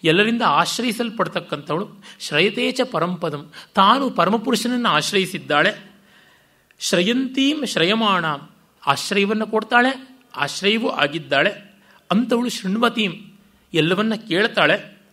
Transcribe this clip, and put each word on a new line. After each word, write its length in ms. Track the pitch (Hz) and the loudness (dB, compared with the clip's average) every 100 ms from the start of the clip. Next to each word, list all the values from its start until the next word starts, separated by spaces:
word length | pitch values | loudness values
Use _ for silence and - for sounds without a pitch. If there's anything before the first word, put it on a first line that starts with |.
ಎಲ್ಲರಿಂದ 380 | 160 170 214 233 202 | 4 4 2 2 2
ಆಶ್ರಯಿಸಲ್ಪಡ್ತಕ್ಕಂಥವಳು. 1400 | 147 175 - 247 226 233 - 165 175 - 147 139 151 208 - - - | 2 0 -2 -4 -2 -4 -4 -4 -4 -6 -10 -6 -6 -6 -14 -20 -16
ಶ್ರಯತೆ 520 | - 151 196 220 254 | -4 0 0 0 -4
ಚ 100 | 254 254 | -2 -2
ಪರಂಪದಂ, 600 | 175 175 180 165 143 - - - - | -2 -4 -4 -6 -8 -12 -20 -6 2
ತಾನು 340 | 196 254 262 | 4 4 0
ಪರಮಪುರುಷನನ್ನು 800 | - 175 220 226 240 240 247 226 | 2 2 2 0 -2 -2 -2 0
ಆಶ್ರಯಿಸಿದ್ದಾಳೆ. 1000 | 151 151 202 185 165 135 147 175 214 - _ _ _ _ _ _ _ _ _ | 0 0 -2 -2 -6 0 2 2 0 -16 _ _ _ _ _ _ _ _ _
ಶ್ರಯಂತೀಂ 840 | - 180 185 247 269 262 269 302 247 | -2 0 2 0 -2 0 0 0 -4
ಶ್ರಯಮಾಣ, 600 | 180 170 220 220 185 165 143 151 _ _ _ - | 0 0 2 2 2 0 -4 -10 _ _ _ 0
ಆಶ್ರಯವನ್ನು 600 | 139 - 202 202 220 220 | 0 0 0 0 0 -2
ಕೊಡ್ತಾಳೆ, 720 | 220 220 240 247 269 - - _ - | -2 2 4 4 0 -12 -20 _ -6
ಆಶ್ರಯವೂ 540 | 143 - 190 220 262 | -6 -2 0 0 0
ಆಗಿದ್ದಾಳೆ. 600 | - 147 156 135 143 175 - - _ _ _ _ | 0 0 -2 0 2 2 -2 -18 _ _ _ _
ಅಂಥವಳು 380 | 190 247 240 247 | 0 2 0 0
ಶೃಣ್ವತೀಂ, 600 | - 190 208 240 226 202 160 - - _ _ _ | -4 -4 0 0 0 -4 -4 -16 -20 _ _ _
ಎಲ್ಲವನ್ನ 420 | 165 156 185 220 220 | 0 2 2 0 -2
ಕೇಳ್ತಾಳೆ. 840 | - 165 220 214 151 196 - - _ | -2 0 0 2 2 2 -2 -20 _